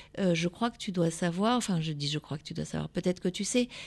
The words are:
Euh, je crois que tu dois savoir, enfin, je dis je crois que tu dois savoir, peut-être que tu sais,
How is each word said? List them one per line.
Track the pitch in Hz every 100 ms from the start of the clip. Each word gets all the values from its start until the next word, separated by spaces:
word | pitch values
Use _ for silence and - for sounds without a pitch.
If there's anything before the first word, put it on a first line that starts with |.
| - -
Euh, | 185 165
je | 175
crois | - 233
que | -
tu | -
dois | 180 165
savoir, | 165 175 175 214 247
enfin, | 214 170
je | 160
dis | 147 143
je | 151
crois | - 151
que |
tu | -
dois | 156 151
savoir, | 160 156
peut-être | 180 185 180
que | 185
tu | 180 196
sais, | 247 247 -